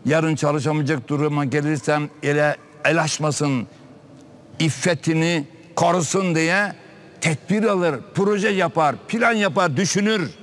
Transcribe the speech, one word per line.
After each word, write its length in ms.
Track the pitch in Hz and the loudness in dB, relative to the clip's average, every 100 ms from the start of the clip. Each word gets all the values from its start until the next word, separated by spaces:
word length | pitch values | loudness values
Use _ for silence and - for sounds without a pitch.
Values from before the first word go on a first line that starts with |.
yarın 300 | 123 156 160 151 | 2 2 2 0
çalışamayacak 720 | 147 147 143 151 143 156 - | 0 0 0 -2 0 -2 -2
duruma 360 | 147 151 147 | -2 0 0
gelirsem 640 | 139 147 147 151 - 151 147 - | 0 0 0 -2 0 -2 -2 -6
ele, 340 | 139 147 147 - - - | -2 2 2 0 -10 -4
el 180 | - 165 | 0 2
açmasın, 640 | 156 - 151 139 147 131 101 - - - - - - - - - | 0 -2 -2 0 -2 -2 -4 -14 -20 -20 -20 -20 -20 -20 -20 -2
iffetini 880 | 160 - 185 170 - 160 165 170 143 - - - | -2 0 -2 0 0 0 2 0 -4 -16 -10 0
korusun 580 | 170 175 151 190 190 | 2 2 0 -2 0
diye 380 | 160 160 185 202 - - - - - | 0 2 2 0 -6 -20 -20 -20 -6
tedbir 440 | 170 151 - 208 | -4 -4 -2 0
alır, 360 | 214 196 170 135 - | 2 2 0 -2 -6
proje 340 | - 196 208 214 | -2 0 0 0
yapar, 480 | 190 170 165 151 117 - | 0 0 2 0 0 -6
plan 240 | 226 233 | 0 2
yapar, 440 | 220 202 139 180 131 | 2 0 2 0 0
düşünür. 540 | 190 196 208 220 143 - | 0 0 0 0 -4 -8